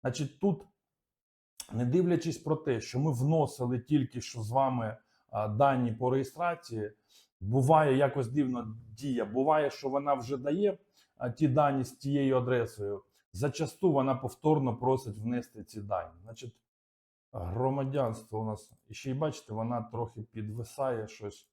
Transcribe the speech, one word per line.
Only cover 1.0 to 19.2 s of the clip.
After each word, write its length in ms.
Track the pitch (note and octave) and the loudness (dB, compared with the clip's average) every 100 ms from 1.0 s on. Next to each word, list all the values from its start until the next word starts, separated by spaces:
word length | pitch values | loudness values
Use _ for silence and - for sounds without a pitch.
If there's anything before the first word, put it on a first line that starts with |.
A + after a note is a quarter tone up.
| _ _ _ _ _ _ - | _ _ _ _ _ _ -8
не 120 | G#2+ B2 | -2 2
дивлячись 520 | E3 F3 E3+ E3 - | 4 4 2 0 -4
про 180 | - D#3 | -2 -2
те, 260 | D3+ A#2 | 0 -2
що 180 | - B2+ | -2 0
ми 120 | D#3 | 0
вносили 680 | A#2+ C#3 D#3+ C#3+ - B2 B2 | 2 2 4 2 -2 -2 -2
тільки 420 | B2 D3+ B2 B2 | 2 2 2 -6
що 200 | - A#2+ | -10 -10
з 100 | G#2+ | -2
вами, 460 | B2+ C3+ B2 A2 A2 _ _ _ | 2 2 0 -4 -6 _ _ _
а, 180 | G#2 G#2 | -4 -2
дані 440 | G#2+ C#3 B2+ B2 | 4 4 4 0
по 180 | A2+ B2+ | 0 2
реєстрації, 800 | C3+ C3 D#3 F3 E3+ - A2+ G#2 _ _ _ _ _ | 2 -2 -2 -4 -4 -8 -6 -6 _ _ _ _ _
буває 580 | F#2+ B2+ C3 D#3+ D3+ C3 | 0 2 6 6 6 4
якось 300 | C#3 C#3 A#2 | 4 2 -2
дивно 500 | C#3 C3 B2 A2 A2+ A2+ | 0 0 -2 -6 -12 -16
дія, 340 | G#2+ C#3 A#2+ G#2+ | -10 -4 -2 -2
буває, 440 | A#2+ C#3 D#3 C#3+ | 0 4 4 2
що 200 | - C3+ | -2 -4
вона 240 | C#3 C#3+ | -2 0
вже 240 | C3+ A#2+ C#3 | 0 -2 -4
дає, 400 | C#3 E3 G3+ F#3 _ _ _ _ | -2 2 2 0 _ _ _ _
а, 120 | B2 | -8
ті 180 | A#2 D3+ | 2 2
дані 360 | C3+ D3 C3+ | 4 4 2
з 80 | B2+ | -2
тією 460 | - C#3 C#3+ C3+ B2+ | -6 -2 2 4 2
адресою, 680 | B2 B2 A2 - G2+ G2+ _ _ _ | 2 0 0 -4 -6 -6 _ _ _
зачасту 580 | F#2 C#3 - D3+ - F#3 | -4 -2 -2 -6 0 2
вона 240 | C#3 C3 B2+ | 4 2 0
повторно 640 | B2 - D#3 D#3 C3 A#2+ | -4 -2 2 2 2 0
просить 400 | B2 C3 A#2+ G#2 | 2 2 -2 -8
внести 460 | A2 B2 A#2+ A2 | -4 -4 -6 -18
ці 180 | F#2 A2 | -14 -12
дані. 300 | G2+ F#2 E2+ E2 | -4 -4 -4 -16
Значить, 320 | G#2 A2 A#2 _ _ _ _ _ _ _ _ | -20 -16 -16 _ _ _ _ _ _ _ _
громадянство 1080 | - E2+ G#2 C3 C#3 C3+ C#3+ A#2+ A2 - A2 | -8 -6 -2 0 0 -2 0 -2 -4 -8 -6
у 60 | A2 | -4
нас, 280 | G#2 - _ _ | -6 -12 _ _
і 60 | |
ще 180 | G#2+ C3+ | -10 -6
й 20 | |
бачите, 400 | C3 | -2